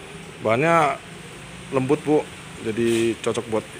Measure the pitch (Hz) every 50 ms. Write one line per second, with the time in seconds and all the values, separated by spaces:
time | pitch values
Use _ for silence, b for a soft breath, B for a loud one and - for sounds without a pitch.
0 | - - - - - - - - - 110 110 123 151 165 170 165 151 139 135 -
1 | - - - - - - - - - - - - - - 135 135 131 127 151 151
2 | - 139 151 147 - - - - - - - - 110 113 107 117 117 117 117 113
3 | 113 117 107 - - 120 110 117 107 113 110 107 - - - -